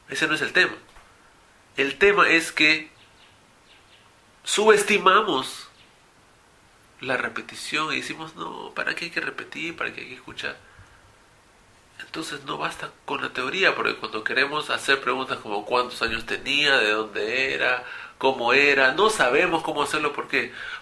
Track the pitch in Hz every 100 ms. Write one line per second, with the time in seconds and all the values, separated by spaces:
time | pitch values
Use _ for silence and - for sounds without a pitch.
0 | - 139 151 151 123 180 175 107 - -
1 | - _ _ _ _ _ _ - 139 135
2 | 202 196 160 165 160 - 156 156 156 _
3 | _ _ - _ _ _ _ - _ -
4 | _ _ _ _ - 190 214 202 202 202
5 | 185 214 208 135 127 - - - - _
6 | _ _ _ _ _ _ _ _ _ _
7 | 131 123 113 113 107 113 - 151 156 131
8 | 123 156 156 170 170 - - - - 160
9 | 170 170 147 - - - 165 165 - -
10 | 123 127 - - 143 - - - - -
11 | _ _ _ _ _ _ _ _ _ -
12 | - 160 156 147 139 147 160 - 170 -
13 | - 139 127 127 127 185 175 127 110 110
14 | 113 110 107 131 139 151 147 120 - 135
15 | 127 127 127 123 110 104 107 123 123 -
16 | 113 113 - 98 - 143 147 135 107 107
17 | 110 104 107 127 135 139 127 127 - -
18 | - - 135 - 120 135 143 135 131 131
19 | 214 214 127 143 175 165 160 147 143 156
20 | 147 139 - 135 120 - - -